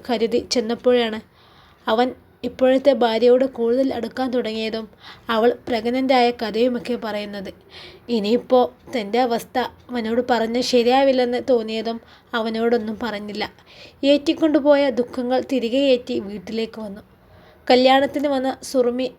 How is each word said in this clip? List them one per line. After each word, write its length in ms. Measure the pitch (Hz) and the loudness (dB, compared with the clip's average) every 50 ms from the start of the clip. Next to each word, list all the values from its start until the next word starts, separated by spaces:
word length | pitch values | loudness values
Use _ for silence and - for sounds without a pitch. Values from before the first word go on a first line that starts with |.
| - | -6
കരുതി 380 | - 240 214 233 220 233 240 - - | -4 -2 -2 -2 0 -2 -2 -4 -2
ചെന്നപ്പോഴാണ് 680 | - 254 220 220 233 - - 254 247 240 233 220 214 220 - _ _ _ _ _ _ _ _ _ _ _ - | -4 -4 -2 -2 -6 -2 0 2 2 2 2 0 -4 -8 -12 _ _ _ _ _ _ _ _ _ _ _ -4
അവൻ 220 | - 220 226 247 214 - - _ _ _ _ - | 0 2 4 2 2 0 -10 _ _ _ _ -10
ഇപ്പോഴത്തെ 480 | 240 - - 262 254 262 269 269 285 262 | -10 -2 2 2 4 4 4 4 4 4
ഭാര്യയോട് 520 | 220 240 226 220 226 240 247 247 254 269 | 4 2 0 2 4 4 6 6 6 4
കൂടുതൽ 420 | 262 - 233 233 226 240 262 269 269 240 | 0 -2 -4 -2 0 0 0 0 -2 -2
അടുക്കാൻ 340 | 233 226 220 - 254 262 254 | -4 -8 -8 -6 -6 -4 -2
തുടങ്ങിയതും 560 | 233 247 214 220 220 220 220 220 214 220 220 208 - _ - - - - _ - | -2 -4 -4 -4 -4 -4 -6 -6 -6 -8 -10 -12 -18 _ -20 -20 -20 -20 _ -2
അവൾ 200 | 226 220 220 247 - - - | -2 2 2 2 0 0 -6
പ്രഗ്നൻ്റായ 640 | - 247 220 214 240 247 262 262 262 262 254 240 240 | -6 -4 -4 -2 -2 -2 -2 0 4 4 4 4 4
കഥയുമൊക്കെ 640 | 240 - 233 214 196 220 240 262 247 240 - - 240 | 2 -2 -8 -6 0 0 0 0 0 -2 -6 -6 -6
പറയുന്നത്. 540 | 220 - 214 208 208 208 208 202 202 190 190 - - _ _ - - - - - - _ - | -6 -6 -6 -6 -6 -8 -8 -10 -12 -12 -14 -16 -18 _ _ -20 -20 -20 -20 -20 -20 _ -4
ഇനിയിപ്പോൾ 560 | 240 220 196 208 240 240 - - 254 247 247 247 - _ _ - - | -2 -2 0 2 0 0 2 2 2 4 4 2 -2 _ _ -10 -8
തൻ്റെ 280 | 240 202 202 214 240 | -8 -6 -2 -2 0
അവസ്ഥ 380 | 262 233 233 233 - - - 262 233 - - - - | 0 0 -2 -4 -6 -4 -4 -4 -4 -4 -8 -16 -18
അവനോട് 360 | - 247 240 220 220 233 247 240 - | -10 -8 -6 -6 -2 -2 -2 0 0
പറഞ്ഞ് 320 | 247 226 226 226 233 254 240 | 0 0 0 -2 -2 -4 -2
ശരിയാവില്ലെന്ന് 800 | - 254 240 233 240 254 269 277 269 262 254 254 240 240 240 240 269 | 2 2 2 4 4 4 4 4 4 4 2 0 0 -2 -4 0 0
തോന്നിയതും 500 | 254 233 220 220 220 220 214 226 226 226 - - - - _ _ - | 0 0 0 -2 -6 -6 -6 -6 -8 -8 -12 -18 -20 -20 _ _ -6
അവനോടൊന്നും 600 | 233 220 226 220 226 226 233 240 226 214 220 220 196 247 | -4 -4 -4 -4 -2 0 0 0 0 -2 -4 -8 -6 -8
പറഞ്ഞില്ല. 420 | 220 214 202 208 208 202 208 202 - - _ _ _ - - - - _ - - | -8 -8 -8 -10 -10 -8 -8 -8 -8 -10 _ _ _ -20 -20 -20 -20 _ -2 2
ഏറ്റിക്കൊണ്ടുപോയ 800 | 277 285 285 285 330 311 311 320 311 285 302 262 294 285 277 285 277 | 4 4 4 4 0 -2 0 0 2 2 2 4 4 4 4 4 0
ദുഃഖങ്ങൾ 500 | 226 240 240 240 - 262 240 240 262 254 247 - 277 | 0 -2 -4 -4 -4 -8 -4 -2 -2 -2 -2 -2 -4
തിരികെ 300 | 247 220 233 226 269 285 277 254 | -2 -2 0 0 0 2 2 2
ഏറ്റി 240 | 247 254 - 247 240 | 0 0 -4 -6 -6
വീട്ടിലേക്ക് 600 | 202 196 202 208 175 - 214 220 226 220 - 226 | -6 -8 -12 -12 -12 -10 -8 -8 -8 -8 -10 -14
വന്നു. 220 | 214 202 196 214 - _ _ _ _ _ - - - - - _ _ | -14 -14 -14 -16 -18 _ _ _ _ _ -20 -20 -20 -20 -20 _ _
കല്യാണത്തിന് 640 | - 254 254 254 262 262 269 285 269 - 294 277 294 | 2 4 4 6 6 4 4 2 0 -2 -2 -2 -2
വന്ന 220 | 277 262 254 262 262 - - | -2 -2 -2 -4 -6 -6 -12
സുറുമി 460 | - - 262 240 240 240 254 262 254 - | -6 -2 0 0 0 0 -4 -6 -6 -8